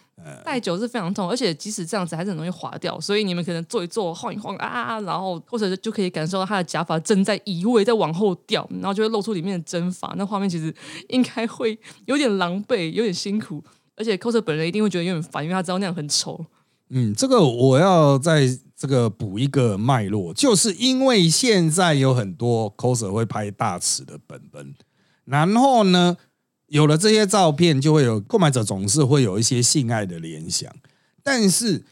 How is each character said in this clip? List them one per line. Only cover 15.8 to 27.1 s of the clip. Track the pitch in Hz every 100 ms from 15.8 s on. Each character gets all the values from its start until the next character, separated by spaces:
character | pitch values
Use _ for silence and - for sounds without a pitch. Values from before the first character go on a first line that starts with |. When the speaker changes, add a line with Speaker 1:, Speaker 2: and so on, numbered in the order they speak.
| 196
Speaker 2:
样 |
很 | 165 147
丑。 | - - 160 165 _ _ _ -
Speaker 1:
嗯， | 131 113
这 | 104 262
个 | 247
我 | 151 120 131 131
要 | 190 180 147 139
在 | 156 156 135 127 _
这 | - 143
个 | 131 117
补 | - 107 98
一 | 139
个 | 135 120 98
脉 | 113 131
络， | 98 104 87
就 | - 285 208
是 | 226
因 | 180 254 262
为 | 262 233 170
现 | 160 254 208 165
在 | 160 180
有 | 147 135
很 | 127 98
多 | 87 120 113 107 -
coser | 123 123 104
会 | 104 113
拍 | 107 104
大 | 98 110 92
尺 | - -
的 | 67 76 -
本 | 71 71
本， | 73 69 69 _ _ _ _ -
然 | 139 165
后 | 226 269 247
呢， | 202 180 175 175 _ _ _ _ _
有 | 147 151
了 | 156
这 | 214